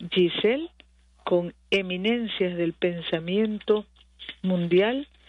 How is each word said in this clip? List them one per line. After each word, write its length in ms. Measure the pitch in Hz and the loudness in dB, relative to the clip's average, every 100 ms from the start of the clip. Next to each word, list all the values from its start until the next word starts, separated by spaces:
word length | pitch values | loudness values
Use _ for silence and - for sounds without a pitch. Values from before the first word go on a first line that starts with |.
| 175 | -4
Giselle, 600 | - 175 - 208 269 330 - _ _ _ _ - | 2 2 2 0 0 -4 -12 _ _ _ _ -2
con 300 | 180 175 - _ | 0 0 -8 _
eminencias 840 | 196 185 180 208 240 226 - 185 175 | -2 -2 -2 0 0 -2 -2 -2 0
del 160 | 170 | -2
pensamiento 1120 | - 180 170 160 165 165 190 220 214 - 214 208 _ _ _ - - | 0 -2 -2 -4 -4 -2 0 0 -2 0 0 -2 _ _ _ -20 -6
mundial 640 | 185 180 170 180 208 269 285 _ | -2 0 2 4 4 0 -6 _